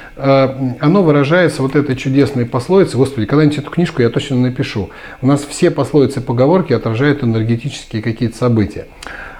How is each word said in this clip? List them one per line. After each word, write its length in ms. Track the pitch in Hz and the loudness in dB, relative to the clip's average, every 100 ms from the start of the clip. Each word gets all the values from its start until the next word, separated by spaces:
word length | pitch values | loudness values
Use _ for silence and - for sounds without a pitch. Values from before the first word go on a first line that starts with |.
| - - | -18 -4
Э, 320 | 139 135 131 127 131 120 | 2 4 2 0 -4 0
оно 220 | 151 202 | 2 4
выражается 600 | 165 147 139 180 165 - | 4 2 2 2 2 0
вот 140 | 135 147 | -2 0
этой 200 | 147 123 | 0 -2
чудесной 480 | 139 139 131 123 | 0 2 2 0
пословицей. 540 | 117 127 123 190 175 117 | -2 -4 2 2 2 2
Господи, 280 | 131 - 104 | 0 0 0
когда-нибудь 320 | 147 151 147 | 2 2 0
эту 120 | - | -6
книжку 320 | - 175 - | -2 -2 0
я 60 | 117 | 0
точно 260 | 139 - 127 | 0 -2 0
напишу. 540 | 127 123 120 110 90 - - - | 0 -2 -6 -6 -8 -12 -18 -4
У 40 | 131 | 0
нас 220 | 143 - | 0 -2
все 220 | - 175 | 0 0
пословицы, 500 | 156 127 151 127 - | 0 0 2 2 0
поговорки 520 | 123 120 135 185 - | -4 2 4 4 2
отражают 520 | 113 120 113 147 147 | -2 0 0 0 2
энергетические 800 | 120 113 113 117 143 - - 107 | 0 0 0 -2 -4 -10 -8 -6
какие-то 340 | 113 110 117 - | -4 -2 -4 0
события. 500 | 123 110 98 - - - - - - | 0 2 0 -4 -14 -16 -16 -16 -16